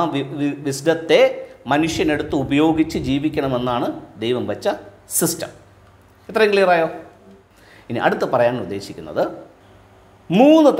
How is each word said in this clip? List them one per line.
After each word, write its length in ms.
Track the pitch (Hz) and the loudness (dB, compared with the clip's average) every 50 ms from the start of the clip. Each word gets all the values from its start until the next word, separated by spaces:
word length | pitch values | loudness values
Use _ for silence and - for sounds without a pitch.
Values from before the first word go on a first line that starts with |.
| 170 156 139 | 0 0 -2
വി-, 160 | 139 131 139 143 143 | -4 -6 -6 -6 -6
വി-, 160 | 143 143 139 139 143 | -4 -4 -6 -6 -6
വിസ്ഡത്തെ 540 | 143 135 139 139 165 165 165 165 151 156 214 262 262 - - - - - - - 120 | -6 -6 -4 0 0 0 0 2 2 4 4 4 4 2 -4 -12 -16 -18 -10 -4 -2
മനുഷ്യനെടുത്ത് 640 | 139 151 165 160 - 170 180 156 151 143 151 - - 143 131 | 0 0 0 -2 -2 -2 0 0 0 -2 -2 -4 -4 -4 -2
ഉപയോഗിച്ച് 540 | 131 139 147 156 160 156 156 156 160 - 180 139 131 | 0 2 2 4 2 2 2 0 -2 -2 -6 -4 -2
ജീവിക്കണമെന്നാണ് 760 | 135 143 147 151 143 156 139 135 127 120 123 127 120 123 156 147 - - - - - 98 110 | -2 -2 -2 -2 -4 -2 -4 -2 -2 -2 -2 -2 -2 -2 -2 -4 -6 -8 -12 -16 -12 -6 -4
ദൈവം 200 | 120 127 120 104 104 | -2 -2 -2 -4 -6
വെച്ച 160 | 104 - - 196 - - - - - - _ - - - | -6 -4 -4 -4 -4 -6 -8 -20 -20 -20 _ -8 -4 -2
സിസ്റ്റം. 320 | 175 160 - - - - - - - _ _ _ _ - _ _ _ _ _ _ _ - | -2 -2 -2 -4 -10 -12 -14 -18 -20 _ _ _ _ -20 _ _ _ _ _ _ _ -6
ഇത്രയും 240 | 185 214 214 208 196 | -2 0 2 2 4
ക്ലിയറായോ? 340 | 196 190 180 175 165 160 160 - - - - - _ - - - - _ _ _ _ - - - - - - | 4 4 4 4 2 0 -2 -4 -10 -16 -20 -20 _ -20 -20 -20 -20 _ _ _ _ -20 -20 -20 -20 -12 -8
ഇനി 80 | 117 117 92 | -4 0 0
അടുത്ത് 200 | 165 202 - 196 139 | 0 0 0 -4 -2
പറയാൻ 220 | 135 120 120 120 127 123 98 | 2 2 2 2 0 -2 -6
ഉദ്ദേശിക്കുന്നത്, 600 | 90 101 101 - - 82 82 80 78 80 123 190 330 - - - - - _ _ - - - - _ - _ _ _ _ _ _ - | -8 -8 -10 -10 -12 -14 -14 -12 -8 -4 -4 -4 -4 -4 -12 -18 -20 -20 _ _ -20 -20 -20 -20 _ -20 _ _ _ _ _ _ 0
മൂന്ന് 400 | 165 208 262 294 311 320 302 262 - - | 4 6 8 8 8 8 6 6 6 6